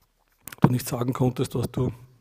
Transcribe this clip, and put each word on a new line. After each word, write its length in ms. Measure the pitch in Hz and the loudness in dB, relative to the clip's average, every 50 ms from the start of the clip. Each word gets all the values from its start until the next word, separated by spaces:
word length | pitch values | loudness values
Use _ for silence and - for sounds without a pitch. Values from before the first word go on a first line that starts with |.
| _ _ _ _ _ _ _ _ - - - - | _ _ _ _ _ _ _ _ -20 -12 2 4
Du 80 | - 131 | 4 4
nicht 180 | 123 120 - | 4 2 -2
sagen 240 | - 143 120 123 131 120 | -4 -4 -2 -2 -2 0
konntest, 400 | - 131 127 - - 127 - - | 2 0 0 2 -2 -4 -4 -2
was 140 | 127 110 - | -4 -4 -4
du 200 | - - 123 120 - - - - _ _ | -2 -2 -2 -2 -4 -8 -20 -20 _ _